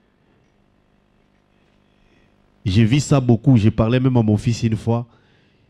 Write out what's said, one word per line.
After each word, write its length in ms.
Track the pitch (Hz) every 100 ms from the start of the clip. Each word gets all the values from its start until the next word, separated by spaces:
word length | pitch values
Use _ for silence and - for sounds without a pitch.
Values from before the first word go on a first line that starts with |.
| _ _ _ _ _ _ _ _ _ _ _ 50 _ 50 50 50 50 50 50 _ _ _ _ _ _ _
J'ai 220 | - 92 110
vu 140 | 143
ça 200 | - 143
beaucoup, 380 | 123 113 143 127
j'ai 140 | 107
parlé 280 | - 113 127
même 180 | 131 123
à 40 |
mon 160 | 107 104
fils 240 | - 113
une 160 | 117 107
fois. 300 | - 117 120 _ _ _ _ _ _